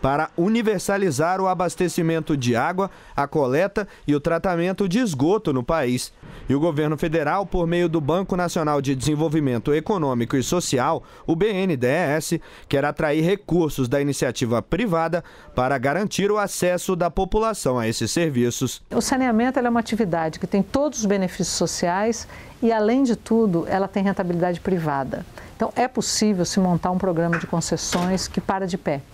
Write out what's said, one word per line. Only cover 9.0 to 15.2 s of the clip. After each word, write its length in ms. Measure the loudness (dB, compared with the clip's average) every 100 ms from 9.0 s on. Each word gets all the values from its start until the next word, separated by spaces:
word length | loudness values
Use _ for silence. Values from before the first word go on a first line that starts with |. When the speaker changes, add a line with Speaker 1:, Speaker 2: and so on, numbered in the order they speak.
| 0 0 2 2 0 0 0
Speaker 1:
Econômico 640 | 0 0 0 0 0 0 0
e 60 |
Social, 600 | 0 0 0 0 0 -2 -6 -16 -4
o 80 |
B 160 | 0 2
N 240 | 2 0
D 120 | 0 2
E 300 | 2 2 0
S, 260 | -2 -4 -6 -20 -2
quer 160 | 0
atrair 380 | 0 0 0 2
recursos 680 | 2 0 0 2 2 0 0
da 140 | 0
iniciativa 580 | 0 0 -2 -2 0 0
privada 640 | 0 -2 0 0 0 -2